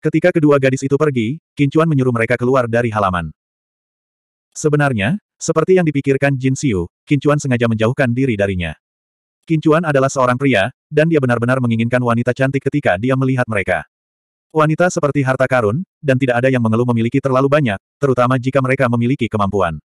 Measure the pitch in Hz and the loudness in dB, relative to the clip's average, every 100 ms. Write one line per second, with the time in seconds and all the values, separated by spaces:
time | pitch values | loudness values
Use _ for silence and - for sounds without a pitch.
0 | 156 156 170 165 151 143 135 127 135 139 | -2 0 0 2 2 4 2 0 -2 0
1 | 151 131 110 151 _ - 139 156 165 143 | 0 0 -4 -6 _ -2 0 2 2 2
2 | 127 117 113 123 123 135 120 113 120 107 | 2 0 0 0 0 0 2 0 0 0
3 | 101 90 80 - _ _ _ _ _ _ | -2 -2 -6 -12 _ _ _ _ _ _
4 | _ _ _ _ _ - 156 147 143 120 | _ _ _ _ _ -6 -2 0 0 0
5 | 98 202 _ _ - 160 160 185 170 143 | -2 -2 _ _ -4 -2 2 2 2 -2
6 | 139 135 139 135 131 131 147 98 87 _ | 0 0 0 0 -2 -2 -2 -2 -4 _
7 | _ 147 143 147 143 123 117 113 110 - | _ -2 0 0 0 0 0 0 -2 0
8 | 135 120 135 107 101 95 85 76 _ _ | -2 0 -2 0 -2 -2 -6 -8 _ _
9 | _ _ _ _ _ 160 156 156 165 143 | _ _ _ _ _ -2 2 2 2 0
10 | 135 139 127 123 139 120 101 - _ 151 | 0 2 0 2 0 0 0 -6 _ 0
11 | 156 160 131 120 120 131 123 113 117 127 | 2 2 2 0 0 0 0 0 0 0
12 | 123 117 117 123 131 135 - 147 123 90 | 0 0 0 0 -2 -2 -2 -2 0 0
13 | 120 131 131 131 123 107 92 85 76 _ | 0 0 0 -2 -2 -4 -2 -4 -6 _
14 | _ _ _ _ _ 156 151 156 180 175 | _ _ _ _ _ 0 0 2 0 0
15 | 151 147 131 131 127 127 107 127 190 _ | -2 0 -2 0 0 2 0 -2 -6 _
16 | 147 131 131 120 127 131 113 110 123 117 | -2 0 2 0 2 2 0 0 0 0
17 | 113 135 135 127 139 147 135 98 _ _ | 0 0 0 0 2 2 0 -4 _ _
18 | 143 123 123 131 123 139 127 131 131 120 | -2 0 2 0 0 -2 0 0 0 0
19 | 117 143 113 107 101 98 87 78 | 0 -2 -4 -2 -2 0 -2 -4